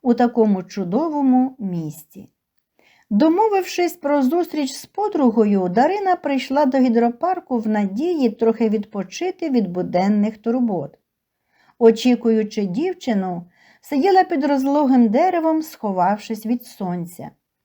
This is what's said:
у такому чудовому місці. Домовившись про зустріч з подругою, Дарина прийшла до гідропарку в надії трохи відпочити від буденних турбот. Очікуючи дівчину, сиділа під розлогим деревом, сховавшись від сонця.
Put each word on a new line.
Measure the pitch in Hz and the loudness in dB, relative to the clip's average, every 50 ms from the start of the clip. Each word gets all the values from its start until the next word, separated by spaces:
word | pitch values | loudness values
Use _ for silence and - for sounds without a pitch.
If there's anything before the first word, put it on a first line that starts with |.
| - | -2
у | 254 240 | 0 2
такому | 240 247 240 240 247 220 214 202 185 180 | 2 2 2 2 2 2 2 2 0 -2
чудовому | 180 - 202 190 175 175 247 320 330 302 294 277 262 254 254 254 262 262 - | -6 -8 -6 -6 -2 -2 -2 -2 -2 -2 0 2 2 4 2 2 0 -4 -6
місці. | 214 196 180 170 160 151 156 - - _ - 190 202 - _ _ _ _ _ _ _ _ _ _ _ _ _ _ _ - | -8 -6 -6 -6 -6 -8 -10 -14 -18 _ -20 -20 -20 -20 _ _ _ _ _ _ _ _ _ _ _ _ _ _ _ -2
Домовившись | 214 202 294 320 330 370 440 453 403 381 359 - - - 349 339 339 | 0 2 4 4 4 4 2 2 2 0 -2 -2 -4 -2 -2 -2 -2
про | - - 285 294 294 262 | -4 -4 -2 0 2 2
зустріч | 254 311 349 349 349 - 302 285 262 - | 2 0 0 -2 -2 -4 -4 -4 -6 -6
з | - - | -10 -18
подругою, | - _ - 415 415 415 320 277 240 214 233 214 208 202 196 185 180 | -14 _ -6 -4 -2 0 2 2 2 4 2 2 2 2 0 0 0
Дарина | 175 220 262 320 381 415 392 381 359 | 0 2 2 2 0 -2 -2 -2 -2
прийшла | 349 - 302 277 262 - - 262 285 302 | -2 -2 -2 -4 -4 -4 -2 0 0 0
до | 262 262 269 | 2 2 2
гідропарку | 254 262 220 233 233 240 240 233 - 359 370 359 - - 262 233 | 2 2 2 2 0 0 -2 -2 -4 -4 -4 -4 -4 -4 -4 -4
в | 220 220 | -2 -2
надії | 214 208 202 190 190 214 302 359 359 311 262 233 | -2 -2 -2 -2 -4 -4 -4 -2 -2 0 -2 -2
трохи | 208 - 226 226 226 220 233 220 | -2 0 0 0 0 0 0 -2
відпочити | 208 220 208 - - 202 190 190 - - 339 370 359 - 339 320 | -2 -2 -4 -6 -8 -10 -10 -10 -10 -8 -8 -8 -6 -6 -6 -2
від | 262 240 202 175 | 0 0 0 -2
буденних | 170 175 175 - - 175 190 202 208 208 208 220 220 - | -2 -6 -4 -2 -2 0 0 2 2 0 0 -2 -4 -6
турбот. | - 233 233 262 247 226 196 170 139 147 - _ _ _ _ _ _ _ _ _ _ _ _ _ _ _ _ - | -4 -4 -2 0 0 -2 -2 -4 -6 -8 -12 _ _ _ _ _ _ _ _ _ _ _ _ _ _ _ _ 2
Очікуючи | 240 226 226 226 - 254 247 240 240 233 226 220 214 208 - 220 202 | 4 4 4 4 4 2 2 2 2 2 2 2 0 -2 -4 -4 -4
дівчину, | 185 175 214 320 381 359 - - - 220 196 190 185 180 175 170 - _ _ _ _ _ _ | -4 -2 -4 -4 -4 -4 -6 -4 -4 -2 -2 -2 -4 -6 -8 -12 -14 _ _ _ _ _ _
сиділа | _ - 294 269 285 392 381 381 359 | _ -6 -2 0 2 4 4 4 4
під | 370 359 277 277 | 2 0 -2 0
розлогим | 285 285 269 262 277 277 294 302 254 262 254 240 220 | 0 0 0 0 0 2 2 2 4 4 4 4 4
деревом, | 202 262 339 370 349 339 320 320 320 320 311 | 4 2 2 2 2 0 0 0 0 0 -2
сховавшись | - - - - 214 190 185 175 185 208 208 - - 226 208 - | -6 -10 -8 -6 -4 -2 0 0 0 0 -2 -4 -8 -10 -8 -4
від | 220 247 240 - | -4 -4 -4 -6
сонця. | - - - 202 180 175 175 170 175 - - - - - _ _ _ _ _ _ | -10 -14 -8 -6 -6 -6 -6 -8 -10 -12 -14 -16 -18 -18 _ _ _ _ _ _